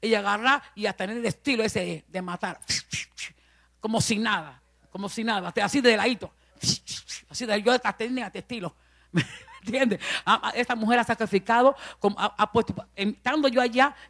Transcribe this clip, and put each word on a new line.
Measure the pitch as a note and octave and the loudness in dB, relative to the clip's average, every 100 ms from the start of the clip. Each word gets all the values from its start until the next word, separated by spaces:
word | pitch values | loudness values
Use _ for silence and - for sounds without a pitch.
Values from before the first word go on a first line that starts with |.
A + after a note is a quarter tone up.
Y | A3 G#3+ | 0 0
agarrar | G3+ G#3 A#3+ C#4+ - - | 2 0 2 2 0 -6
y | G#3 | -4
hasta | F#3+ F#3+ | -2 -6
tener | A#3 | -4
el | A#3 | -4
estilo | - - A#3+ | -2 -2 0
ese | A3 G#3 | 0 -2
de, | F3+ D#3+ - | -4 -8 -8
de | F#3 | -10
matar. | F3+ F3 F#3+ - - - - - - - - - _ _ _ _ | -8 -6 -6 -6 -6 -6 -6 -10 -10 -12 -16 -16 _ _ _ _
Como | A3 A3 | -2 0
si | - G#3+ | 0 0
nada, | A3 G3+ D#3 C3 _ _ _ | 0 -2 -4 -16 _ _ _
como | F#3 G3+ | -10 -8
si | - | -6
nada, | A3+ G#3 F3 | -2 -2 -2
hasta | F3 | -2
así | G3+ C#4+ | 0 2
de | B3 A3 | 2 2
ladito. | G#3+ A#3+ F3+ _ _ - - - - - - - - | 0 -2 -8 _ _ -8 -4 -4 -6 -14 -14 -16 -14
Así | D3+ A#3+ | -8 -2
de, | G#3+ | 0
yo | G#3 | 4
hasta | B3 G#3+ | 2 2
tenía | - A#3 B3+ G3+ | -4 -4 -4 -6
este | F#3+ | -10
estilo. | - A#3+ F3 - _ | -10 -8 -8 -10 _
<laughs> | _ _ | _ _
¿Me | F3 - - - - | -2 -2 -6 -20 -14
entiendes? | F#3+ B3 C4 G3 - - - | -4 0 2 0 -4 -2 2
Ah, | G#3+ | 2
ah, | - | 0
esta | - A#3+ A#3+ | -2 -2 0
mujer | A3 A#3+ | 2 2
ha | A#3 | 2
sacrificado, | A3+ A3 G3 F#3+ A#3 C4 C#4 - - | 0 0 0 2 6 6 4 -4 -2
como | G3+ G3+ | 0 0
ha, | G#3 - | -2 0
ha | G#3+ | 0
puesto, | A#3 A3+ F#3+ - - | 2 0 -2 -10 -4
en, | G3 | -4
estando | - B3 D4+ C#4 | -2 -2 2 4
yo | A#3+ | 4
allá, | B3 A#3 C#4 - | 2 4 2 2